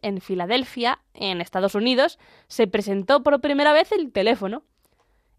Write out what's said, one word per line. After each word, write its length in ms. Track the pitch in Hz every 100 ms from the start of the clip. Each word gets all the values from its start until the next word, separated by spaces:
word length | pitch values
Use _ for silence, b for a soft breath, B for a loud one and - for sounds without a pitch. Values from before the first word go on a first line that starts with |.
en 180 | 208 196
Filadelfia, 760 | - 185 175 247 247 247 240 - _ -
en 260 | 196 175
Estados 320 | 175 190 190
Unidos, 460 | 202 240 247 311 - b b b
se 200 | - 214
presentó 560 | 208 202 196 185 277
por 180 | 285 285
primera 320 | 294 285 294
vez 180 | 302 370
el 200 | 415 285
teléfono. 500 | - 214 226 196 262 - _ _ _ _ _ _